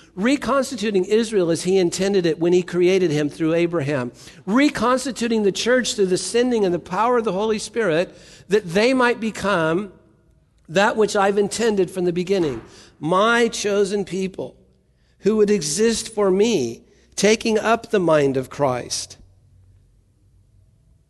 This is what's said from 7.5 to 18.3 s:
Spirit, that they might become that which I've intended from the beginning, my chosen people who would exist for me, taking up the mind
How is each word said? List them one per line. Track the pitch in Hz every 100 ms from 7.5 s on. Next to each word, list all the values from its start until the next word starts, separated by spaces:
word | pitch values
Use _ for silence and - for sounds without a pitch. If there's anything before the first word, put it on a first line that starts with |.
| 214
Spirit, | - 233 208 156 185 - - - -
that | 208 180
they | 180 240
might | 262 240 233
become | 220 - 196 185 160 165 202 - _ _ _ _ _ _ -
that | 160 214 226
which | 208 208
I've | 196 202
intended | 202 - 233 202 180
from | 190 180
the |
beginning, | 175 180 196 156 117 - - - -
my | 151 185 220 233 233
chosen | 233 208 202 196 202 190
people | 185 190 - 127 - _ _ _ _ _ _
who | 202 214
would | 208
exist | 208 151 165 226 214 -
for | - 202
me, | 190 233 196 117 120 - _ _ -
taking | 202 220 233 214
up | 208 226 -
the | 208
mind | 165 156 139